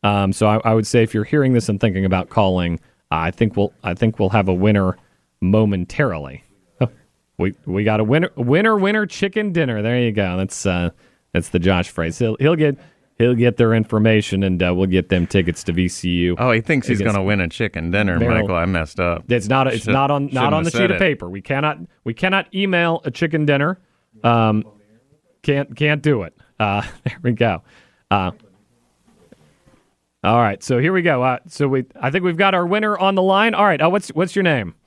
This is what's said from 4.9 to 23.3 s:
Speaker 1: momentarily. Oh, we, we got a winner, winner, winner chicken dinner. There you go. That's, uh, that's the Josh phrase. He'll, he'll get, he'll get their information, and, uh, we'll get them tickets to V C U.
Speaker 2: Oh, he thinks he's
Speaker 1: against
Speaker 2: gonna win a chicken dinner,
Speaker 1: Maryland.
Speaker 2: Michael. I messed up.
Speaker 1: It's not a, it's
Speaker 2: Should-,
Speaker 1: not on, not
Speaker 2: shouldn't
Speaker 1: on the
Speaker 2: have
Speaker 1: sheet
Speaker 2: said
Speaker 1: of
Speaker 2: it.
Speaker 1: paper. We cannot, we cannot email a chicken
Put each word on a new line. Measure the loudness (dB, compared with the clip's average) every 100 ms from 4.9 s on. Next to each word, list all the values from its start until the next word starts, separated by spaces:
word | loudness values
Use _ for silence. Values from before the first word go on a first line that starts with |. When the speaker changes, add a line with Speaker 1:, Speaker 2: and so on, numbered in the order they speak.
| -2 _ _ _ _
Speaker 1:
momentarily. | 2 2 2 0 -6 -2 -2 -2 -10 -16 _ _ _ _
Oh, | -4 -4 _ _ _ -4
we, | -4 -4
we | -6 -2
got | 0 0
a |
winner, | 2 0 0 -4
winner, | 0 2 2 2
winner | 0 0 -4
chicken | -4 -4 -2 -4
dinner. | -2 -2 -2
There | 0 0
you | 0
go. | 0 -2 -2
That's, | -4 -4 -2
uh, | 0 -2 -6 _ _ _
that's | -6 -2
the | 0
Josh | 2 0 -2
phrase. | -4 -6 -2
He'll, | -2 0
he'll | -2 0
get, | 0 -2 -12 _ _ _
he'll | 0
get | 4 2 2
their | 2
information, | 2 0 2 4 2 0 -2
and, | 0 0
uh, | 0
we'll | 0 2
get | 0 2
them | -2 2
tickets | 0 0 -4
to | -4
V | -2 -2
C | -2 -4
U. | 0 0 0
Speaker 2:
Oh, | 0
he | 0
thinks | 0 -2 0
he's | -2
Speaker 1:
against | 0 0
Speaker 2:
gonna | 0
win | 0
a | -2
chicken | -4 -6 -4 -4
dinner, | 0 0 0
Speaker 1:
Maryland. | 2 0 0
Speaker 2:
Michael. | -2
I | 0
messed | -2 -4 -4
up. | -4 -4 -2
Speaker 1:
It's | -2 0
not | 0 0
a, |
it's | -2
Speaker 2:
Should-, | -2
Speaker 1:
not | 0 2
on, | 0 -2
not |
Speaker 2:
shouldn't | -2 0
Speaker 1:
on | 0
the | -2
Speaker 2:
have |
Speaker 1:
sheet | 0
Speaker 2:
said | 0
Speaker 1:
of | 2
Speaker 2:
it. |
Speaker 1:
paper. | 0 -2 -8
We | -12
cannot, | -6 -2 -2 -4 -14 _
we | -10
cannot | -4 -2 -2 -4
email | -4 -2 0 0 -2
a | -6
chicken | -4 -4